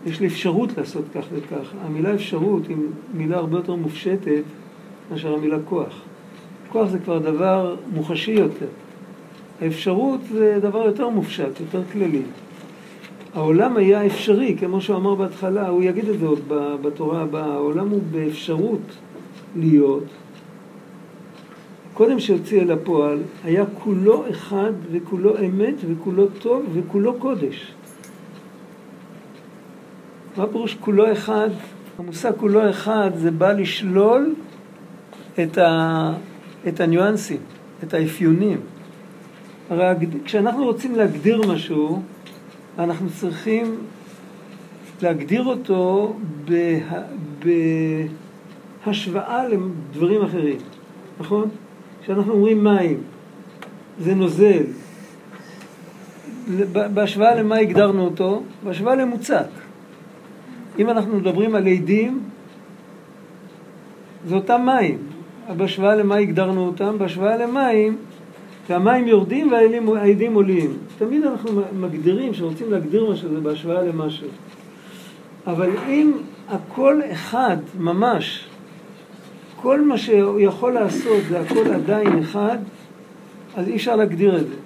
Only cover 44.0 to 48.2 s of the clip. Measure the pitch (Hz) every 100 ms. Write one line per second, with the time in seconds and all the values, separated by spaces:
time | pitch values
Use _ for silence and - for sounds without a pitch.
44 | - - - - - - - - - -
45 | 180 160 143 214 254 247 254 190 185 196
46 | 208 214 180 147 147 170 170 160 156 180
47 | - 220 156 147 170 170 160 160 160 156
48 | 156 156